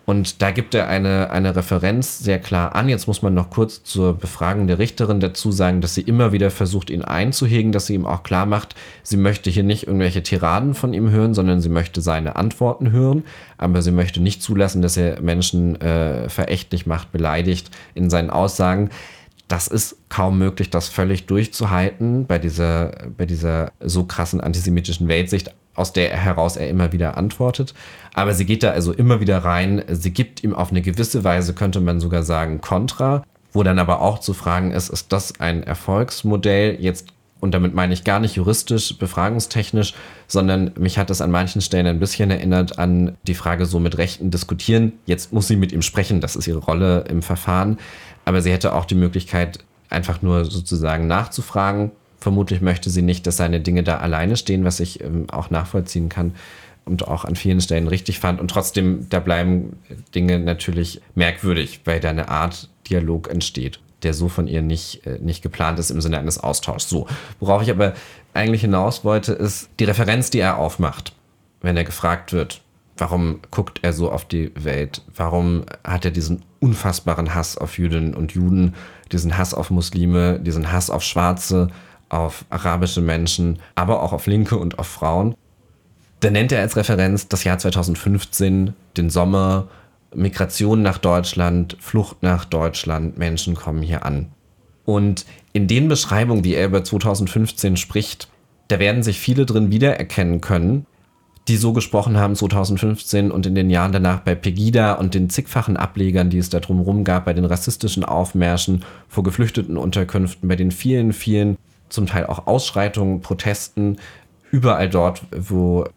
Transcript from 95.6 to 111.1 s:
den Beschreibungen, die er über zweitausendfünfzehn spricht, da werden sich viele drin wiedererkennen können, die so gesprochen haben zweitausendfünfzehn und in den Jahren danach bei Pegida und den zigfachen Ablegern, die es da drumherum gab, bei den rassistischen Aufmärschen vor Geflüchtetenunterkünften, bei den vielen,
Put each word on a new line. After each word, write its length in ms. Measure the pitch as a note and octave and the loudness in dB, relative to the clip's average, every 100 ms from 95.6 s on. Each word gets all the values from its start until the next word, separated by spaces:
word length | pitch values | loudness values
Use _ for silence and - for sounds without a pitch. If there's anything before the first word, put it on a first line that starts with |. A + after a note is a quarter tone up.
| G2 | 2
den 220 | A#2 D#3 | 4 4
Beschreibungen, 540 | D3 - G2+ A#2+ A2 | 2 2 2 2 2
die 120 | F2+ | 2
er 120 | D#2 F#2+ | 2 2
über 180 | F#2+ | 0
zweitausendfünfzehn 920 | F2+ G#2 G#2+ G2 F#2 A2 A2 - G2+ F2+ | 0 0 0 0 0 0 0 0 0 0
spricht, 520 | - G#2+ - - - _ _ _ - | 0 -4 -4 -8 -16 _ _ _ -4
da 100 | G2 | 0
werden 240 | G2+ A#2+ | 2 2
sich 160 | A2 G2 | 0 0
viele 260 | - B2+ | 0 2
drin 280 | C3+ A2 G#2 | 2 4 4
wiedererkennen 680 | A2 C3+ - - - F2 E2+ | 4 2 2 -2 0 2 0
können, 460 | - F#2 F2 C#3 C#3 _ _ _ _ - - | 2 2 2 0 -4 _ _ _ _ -12 0
die 80 | A2 | 2
so 160 | A2+ | 2
gesprochen 440 | A#2 - G#2 A2 G#2 | 0 2 0 2 4
haben 200 | G2+ G2 | 4 2
zweitausendfünfzehn 920 | G2 G2+ F#2+ G2 G#2+ G#2+ - G#2 G2+ | 0 0 0 0 0 -2 -2 0 2
und 140 | F#2+ | 0
in 100 | F#2 | 0
den 160 | F#2+ F#2+ | 2 4
Jahren 220 | F2+ F#2 | 4 2
danach 280 | F#2+ F2+ F#2 | 2 2 2
bei 140 | - | 0
Pegida 580 | F2 G2+ F2+ A2 A#2 G#2+ | 0 -2 0 2 4 4
und 220 | G2+ F#2+ | 2 0
den 160 | F#2+ F2+ | 2 0
zigfachen 460 | - - B2 A2 G2 | -2 -2 -2 0 -2
Ablegern, 540 | - G2 F#2+ F#2 F2+ | -2 0 2 2 2
die 80 | F2+ | 2
es 100 | F2+ | 0
da 120 | F2 | -2
drumherum 420 | E2+ F#2 F2+ G2+ | 0 0 2 2
gab, 220 | F#2+ F2+ | 2 0
bei 80 | F2+ | 0
den 120 | E2+ | 0
rassistischen 600 | F2 F2 - - A2 F#2 | 2 0 -2 -2 -2 -2
Aufmärschen 800 | - E2 F2+ F#2 F2 F2 - F#2 - - - | -2 0 0 2 2 2 2 0 -2 -20 -8
vor 160 | - | -2
Geflüchtetenunterkünften, 1200 | F#2 F2+ A2+ - F2+ D#2+ D#2 G2+ F2+ G2 F#2 - F#2 | 0 0 0 0 -4 -2 -2 0 0 0 0 0 -2
bei 80 | F2+ | 2
den 140 | F#2 | 0
vielen, 420 | F2+ B2+ B2+ A2+ | 0 0 2 2